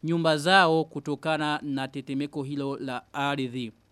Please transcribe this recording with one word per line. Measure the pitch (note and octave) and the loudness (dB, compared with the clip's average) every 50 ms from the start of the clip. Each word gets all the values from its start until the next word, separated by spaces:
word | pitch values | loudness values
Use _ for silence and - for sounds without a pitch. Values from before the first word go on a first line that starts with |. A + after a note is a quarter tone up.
| - | -2
nyumba | D#3 E3 E3+ E3 D#3+ D#3 | 0 0 2 4 2 2
zao | D3+ C#3+ F3 F#3+ G3 F#3 E3 D#3+ D#3+ D#3 | 2 2 6 6 8 8 8 6 4 2
kutokana | D#3+ - D3 C#3+ - D3 C3 - D#3+ D#3 D3+ D#3 D3+ D3+ D3 - | 0 -4 -10 -6 -6 -6 -4 -2 -2 -2 0 0 0 -2 -2 -2
na | D3 C#3 C3+ C3+ C3+ | -4 -4 -4 -4 -6
tetemeko | - C#3+ C3 D3 C#3 C3+ C#3+ D3 - D3+ C#3 | -8 -10 -10 -6 -6 -6 -6 -6 -6 -8 -8
hilo | C3+ D3 C#3+ C#3 C#3 C#3 | -6 -6 -6 -6 -6 -6
la | - - C3+ B2+ A#2+ - _ _ | -6 -8 -8 -8 -8 -10 _ _
ardhi. | C#3+ C#3 C#3 C#3+ C#3 C3+ B2+ A#2+ B2+ B2 A2 G#2+ _ _ _ | -4 -2 -2 -2 -2 -4 -6 -4 -6 -8 -8 -10 _ _ _